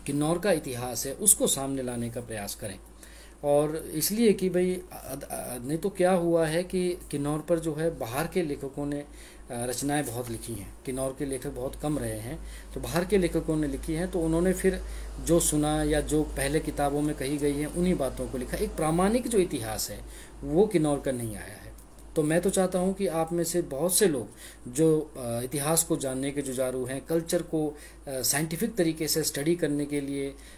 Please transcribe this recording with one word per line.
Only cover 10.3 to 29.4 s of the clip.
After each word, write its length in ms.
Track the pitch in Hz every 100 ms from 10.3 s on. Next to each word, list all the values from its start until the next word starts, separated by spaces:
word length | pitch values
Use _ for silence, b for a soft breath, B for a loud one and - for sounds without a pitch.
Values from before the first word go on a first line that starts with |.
लिखी 220 | 113 117
हैं, 220 | 101 95 - 135
किन्नौर 300 | 131 135 131
के 60 |
लेखक 260 | 143 135 143
बहुत 260 | 127 135 -
कम 220 | 151 143
रहे 200 | 117 110
हैं, 200 | 117 160 B B B
तो 60 | 131
बाहर 240 | 120 160
के 140 | 185 202
लेखकों 380 | 170 165 160 156
ने 120 | 147
लिखी 260 | 135 160
हैं, 160 | 160 180
तो 100 | 185
उन्होंने 320 | 165 165 185
फिर 300 | 180 190 185 B B B -
जो 200 | 131 170
सुना 420 | - 151 151 151
या 180 | 151 151
जो 220 | 147 151
पहले 380 | 147 143 139 156
किताबों 420 | 156 147 143 147
में 140 | 147 143
कही 220 | 135 147
गई 160 | 143
हैं 120 | 143 151
उन्हीं 280 | 175 180
बातों 340 | 151 127 - 120
को 100 | 127
लिखा। 180 | 123 180
एक 200 | 202 -
प्रामाणिक 520 | 156 170 196 247 247
जो 100 | 220
इतिहास 520 | 175 131 110 104 -
है 100 | 101 B B B B
वो 220 | 143 156 214
किन्नौर 340 | 170 151 139
का 120 | 143
नहीं 240 | 123 113 98
आया 80 |
है। 220 | 90 - - - - - - 160
तो 60 |
मैं 180 | 151 170
तो 100 | 190
चाहता 280 | 190 185 185
हूँ 160 | 190
कि 120 | 190 185
आप 260 | 160 160
में 120 | 170
से 180 | 165 175
बहुत 320 | 165 135 175
से 120 | - 196
लोग 220 | 135 101 B B B 123
जो, 420 | 127 160 156 - 135
अ, 240 | 120 117
इतिहास 420 | 123 147 147 165
को 120 | - 147
जानने 340 | 131 131 139
के 120 | 139
जुझारू 420 | 131 127 127 127
हैं, 220 | 123 135 -
कल्चर 360 | 165 165 175
को, 260 | 165 160 151
अ, 60 | B B B 143
साइंटिफिक 640 | 131 123 143 160 165 226
तरीके 340 | - 165 160 151
से 140 | 160
स्टडी 340 | 147 143